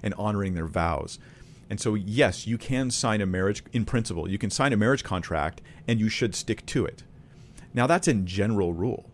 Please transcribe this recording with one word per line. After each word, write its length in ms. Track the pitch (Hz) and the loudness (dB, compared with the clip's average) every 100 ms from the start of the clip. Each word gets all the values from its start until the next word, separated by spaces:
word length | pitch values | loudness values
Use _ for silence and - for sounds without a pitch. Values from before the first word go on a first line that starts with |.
and 140 | 104 | -6
honoring 400 | - 107 104 95 | -2 -2 0 0
their 140 | 87 80 | -2 -2
vows. 500 | 87 82 76 - - - - - - - | 0 2 0 -4 -12 -18 -20 -20 -20 -8
And 120 | 107 | -4
so, 140 | 113 | 0
yes, 520 | 107 98 117 127 - 107 | 0 0 4 4 2 -2
you 100 | 117 | -4
can 340 | - 131 131 | -2 -2 0
sign 300 | - 120 107 | 0 2 2
a 60 | 95 | 2
marriage, 380 | 92 95 104 - | 2 0 0 -2
in 120 | 120 | -2
principle, 460 | 107 120 113 85 82 | 0 0 0 -4 -2
you 80 | 101 | -2
can 120 | 101 | -2
sign 220 | - 139 | 0 2
a 40 | 107 | 4
marriage 260 | 110 139 | 4 2
contract 580 | - 92 - 82 76 - - - - | 0 -4 -2 0 0 -4 -14 -8 -2
and 100 | 110 | 2
you 100 | 107 | 2
should 280 | - 117 - | 2 -2 -2
stick 280 | - 110 - | -4 -6 -4
to 180 | 131 | -2
it. 180 | 90 - - - - - - - - | -2 -4 -18 -20 -20 -20 -20 -20 -6
Now, 140 | 120 131 | 0 2
that's 180 | 175 170 | 4 4
in 200 | 107 90 | 2 0
general 460 | 95 104 104 87 | 0 0 2 0
rule. 380 | 85 117 110 - | 0 -2 -4 -10